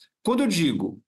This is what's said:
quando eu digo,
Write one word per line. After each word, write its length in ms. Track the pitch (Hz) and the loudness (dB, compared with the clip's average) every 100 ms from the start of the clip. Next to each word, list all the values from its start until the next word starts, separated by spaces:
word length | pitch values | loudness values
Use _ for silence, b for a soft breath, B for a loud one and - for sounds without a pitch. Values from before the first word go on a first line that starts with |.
| b _ | b _
quando 180 | - 247 | -2 0
eu 60 | 269 | 2
digo, 540 | 170 151 110 98 - | 2 0 0 -4 -8